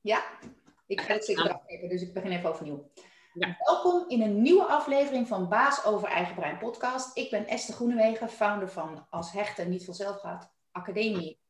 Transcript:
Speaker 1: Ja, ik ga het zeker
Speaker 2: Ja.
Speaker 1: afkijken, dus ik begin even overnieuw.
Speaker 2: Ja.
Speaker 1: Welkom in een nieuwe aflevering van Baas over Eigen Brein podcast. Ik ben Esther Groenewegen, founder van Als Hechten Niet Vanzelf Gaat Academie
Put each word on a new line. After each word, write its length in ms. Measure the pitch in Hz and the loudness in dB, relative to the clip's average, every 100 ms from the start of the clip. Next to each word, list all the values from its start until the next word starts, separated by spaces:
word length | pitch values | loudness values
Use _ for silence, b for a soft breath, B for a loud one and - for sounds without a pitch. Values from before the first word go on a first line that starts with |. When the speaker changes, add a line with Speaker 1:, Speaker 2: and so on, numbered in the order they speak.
Speaker 1:
Ja, 220 | 202 226 - - - - _ _ _ | 2 0 0 -12 -20 -20 _ _ _
ik 140 | 196 | -6
ga 120 | - | -2
het 120 | 214 | -2
zeker 200 | 214 190 | 0 2
Speaker 2:
Ja. 60 | 170 | 2
Speaker 1:
afkijken, 380 | 175 - 175 175 | 0 -8 -12 -6
dus 140 | 180 | -6
ik 120 | 180 | -4
begin 160 | 190 190 | -6 -4
even 160 | 175 175 | -2 -2
overnieuw. 400 | 160 147 143 - - B B B | -4 -6 -10 -12 -20 B B B
Speaker 2:
Ja. 220 | 175 185 175 | -4 -4 0
Speaker 1:
Welkom 400 | 554 349 359 349 - | 2 4 4 4 2
in 140 | 240 | 2
een 200 | 214 202 | 2 4
nieuwe 220 | 247 370 | 8 8
aflevering 640 | 359 294 285 277 277 262 233 | 8 2 2 2 2 0 -2
van 200 | 202 180 | -2 2
Baas 360 | 214 269 269 | 4 4 4
over 240 | - 208 180 | 2 0 0
Eigen 260 | 170 180 | -2 -2
Brein 240 | - 156 175 | -4 -6 -4
podcast. 580 | 226 240 247 254 254 - | -8 -4 -4 -4 -6 -6
Ik 140 | 262 | -4
ben 160 | 208 214 | -4 -4
Esther 280 | 233 - | -6 -6
Groenewegen, 540 | - 240 240 220 226 226 | -2 0 4 4 2 -6
founder 420 | - 208 208 185 | 0 0 0 -4
van 360 | 180 160 156 - | -6 -8 -10 -10
Als 220 | 175 175 | -8 -8
Hechten 360 | 196 208 - 175 | -6 -6 -4 -4
Niet 140 | 180 | -4
Vanzelf 360 | 180 180 196 196 | -6 -8 -8 -8
Gaat 320 | 170 175 - _ _ | -10 -12 -14 _ _
Academie 680 | 240 220 190 220 196 160 - | -12 -6 -2 -2 -2 -6 -12